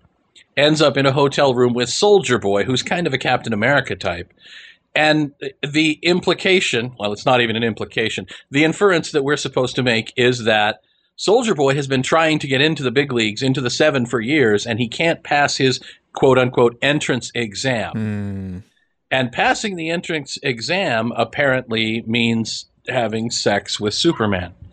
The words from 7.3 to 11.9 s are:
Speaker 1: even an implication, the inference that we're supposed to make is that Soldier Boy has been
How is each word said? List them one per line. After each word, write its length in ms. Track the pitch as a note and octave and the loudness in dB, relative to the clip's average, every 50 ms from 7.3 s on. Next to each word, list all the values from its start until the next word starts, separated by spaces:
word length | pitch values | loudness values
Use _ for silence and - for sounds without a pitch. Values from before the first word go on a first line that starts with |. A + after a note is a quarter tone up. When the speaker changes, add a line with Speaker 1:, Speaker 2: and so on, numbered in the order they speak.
| B2+ B2 | 2 4
Speaker 1:
even 140 | A#2+ A2+ G#2+ | 2 2 0
an 80 | A2+ A#2+ | -2 -2
implication, 640 | A#2 G#2 - G#2 - - B2 A2+ A2 - - F#2+ - - - - - | -2 -2 -4 -8 -6 -4 -4 -2 -2 -4 -6 -10 -12 -14 -20 -10 -4
the 120 | C3+ C#3+ D#3 | 0 2 2
inference 480 | D#3+ E3 - G3+ G3+ F3+ D#3+ D#3 - | 2 2 2 2 4 4 2 0 -2
that 120 | - D3 C#3 | -2 -2 0
we're 140 | C#3 D3 C#3+ | 0 -2 -2
supposed 380 | - C#3+ B2+ C#3 B2+ B2 - - | -2 -4 -2 -2 -2 -2 -2 -2
to 40 | |
make 320 | B2+ B2 A#2 A2 A2+ - - | 0 0 0 0 -2 -4 0
is 280 | - B2 B2 B2+ B2 A2 | 2 2 2 2 2 2
that 380 | A2+ A2 G#2+ G#2 G#2+ A2+ - _ _ _ _ _ _ _ | 2 2 4 2 0 -2 -4 _ _ _ _ _ _ _
Soldier 400 | - - - G3+ B3+ B3+ A3 F#3 | -6 0 2 4 4 4 2 0
Boy 180 | D3 C#3+ C3+ C3+ | 2 2 2 2
has 140 | D3 C#3 | 0 -2
been 160 | C3+ | -2